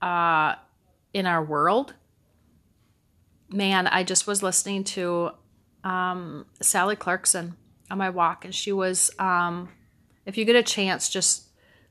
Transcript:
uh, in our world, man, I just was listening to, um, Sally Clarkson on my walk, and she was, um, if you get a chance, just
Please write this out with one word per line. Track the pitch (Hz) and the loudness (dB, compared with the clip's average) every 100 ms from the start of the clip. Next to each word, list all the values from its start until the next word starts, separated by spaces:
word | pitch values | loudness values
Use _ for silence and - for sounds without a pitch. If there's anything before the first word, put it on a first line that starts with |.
uh, | 180 175 170 160 151 - - _ _ _ _ | -2 2 2 4 2 -2 -10 _ _ _ _
in | 196 185 | -2 0
our | 165 | 0
world, | 151 147 165 226 277 - _ _ _ _ _ _ _ _ _ _ _ _ _ _ _ | 0 2 4 2 0 -10 _ _ _ _ _ _ _ _ _ _ _ _ _ _ _
man, | 202 196 190 180 | -2 2 2 4
I | 180 | 2
just | 185 185 - | 2 -2 -2
was | 202 | -2
listening | 185 - 202 196 196 | 0 0 -2 -4 -4
to, | 196 175 175 170 - _ _ _ _ | -4 -2 0 -2 -6 _ _ _ _
um, | 185 185 185 180 170 151 - _ | -2 0 0 -2 -6 -10 -14 _
Sally | - 190 190 208 | 0 2 2 0
Clarkson | 180 185 - 180 175 - _ _ - | -2 0 0 -2 -4 -12 _ _ -8
on | 196 | -4
my | 190 | -2
walk, | 180 170 175 185 | 0 0 -2 -8
and | - | -6
she | 208 | -2
was, | 196 185 185 - - | 0 0 0 -2 0
um, | 190 175 175 175 180 - _ _ _ _ 196 | 0 2 0 -4 -10 -18 _ _ _ _ -8
if | 220 | -2
you | 220 | 4
get | 240 | 4
a | |
chance, | 226 220 190 160 - | 4 0 -2 -2 -2
just | 190 - - - _ _ _ _ | 0 0 -2 -6 _ _ _ _